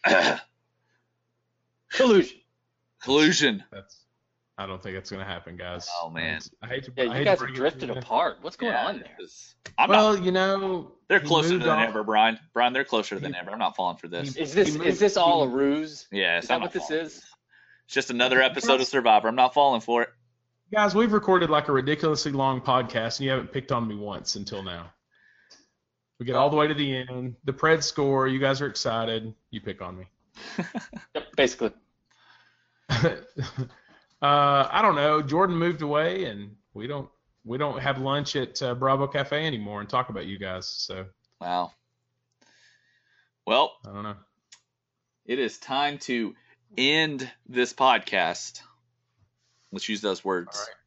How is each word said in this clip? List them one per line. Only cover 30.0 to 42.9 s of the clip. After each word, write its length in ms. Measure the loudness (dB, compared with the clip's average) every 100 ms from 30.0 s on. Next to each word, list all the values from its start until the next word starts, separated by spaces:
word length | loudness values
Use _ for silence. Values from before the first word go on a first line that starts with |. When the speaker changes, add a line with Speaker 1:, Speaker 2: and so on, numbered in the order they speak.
| -18 _ _ -20 -16 -10
Speaker 2:
<laughs> 60 | -8 -8 -12 -20 -12
Yep, 220 | -12 -8 0
basically. 340 | 0 0 -6 -6 _ _ _ _ _ _ _ _ _ _ -4
Speaker 3:
<laughs> 260 | 0 0 -2 -12 -10 -10 -8 -12 _ _ _ _ -2
Uh, 440 | 2 4 4 4 4
I 80 | 4
don't 140 | 4
know. 260 | 4 4 2
Jordan 340 | 2 2 2 2
moved 260 | 0 -2
away, 420 | -2 0 0 -2
and 320 | -6 -8 -14 -18 _
we 140 | -14 -10
don't, 240 | -10 -12 _ _ _
we 140 | -8 -4
don't 200 | -4 -2
have 200 | -2 -2
lunch 360 | -2 -2 -2 -4
at, 260 | -4 -4
uh, 120 | -6
Bravo 320 | -2 0 2 0
Cafe 400 | -2 -2 -2 -2
anymore 340 | -4 -6 -8
and 80 | -4
talk 180 | -4 -2
about 160 | -6
you 140 | -8 -8
guys. 280 | -8 -8 -10
So 380 | -10 -10 -10 -12 _ _ -12
Speaker 1:
Wow. 300 | -4 -4 -4 _ _ _ _ _ _ _ _ _ _ _ _